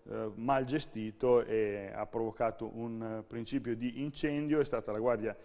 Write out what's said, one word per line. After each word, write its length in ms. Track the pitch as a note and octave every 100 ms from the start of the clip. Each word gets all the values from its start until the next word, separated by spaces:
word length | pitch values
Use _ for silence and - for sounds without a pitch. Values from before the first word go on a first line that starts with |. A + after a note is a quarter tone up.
| G#2
eh, 220 | A2 A2 G#2
mal 280 | A#2+ C3+
gestito 800 | B2+ D3+ - A2+ A2 G#2 B2+ A#2+
e 480 | A2+ A2 G#2+ G2+ G2
ha 120 | G#2+ G#2+
provocato 680 | A2+ A2+ - A#2 A2 A2 A2+
un, 400 | A#2 A2+ A2+ A2
eh, 60 |
principio 520 | G#2+ A#2 A2+ C3+ A#2 A#2
di 260 | B2 A#2
incendio. 600 | D3 C#3 D#3 D3 D3+ D3+
È 20 |
stata 300 | C#3 A#2 A2
la 60 | G#2+
Guardia 360 | B2 A#2 A2 G2+